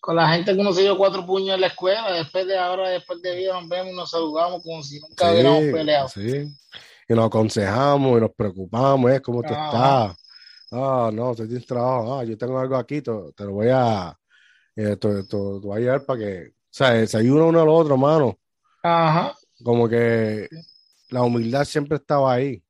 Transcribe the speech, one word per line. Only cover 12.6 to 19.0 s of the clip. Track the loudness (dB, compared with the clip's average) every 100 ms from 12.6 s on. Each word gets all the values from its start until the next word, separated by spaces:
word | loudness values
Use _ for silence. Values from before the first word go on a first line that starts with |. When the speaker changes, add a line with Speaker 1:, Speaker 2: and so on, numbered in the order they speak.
| -4 -4
Speaker 2:
aquí, | -4 -8
te, | -6 -8 -10 -14
te | -8
lo |
voy | -2 2
a, | 4 2 0 -6 -14 _ _ _ _ _ -6
eh, | -4 -2
te, | -2 -4
te, |
te | -4 -6
voy | -6 -8 -8 -4
a |
llevar | -2 -2 -2
para | -6
que, | -4 -8 -12
o | _ _
sea, | 0 2 4 2
se | 2
ayuda | 4 4
uno | 4 4
al | 4
otro, | 4 4 2
mano. | 4 4 2 -2 _ _ _ _
Speaker 1:
Ajá. | 0 2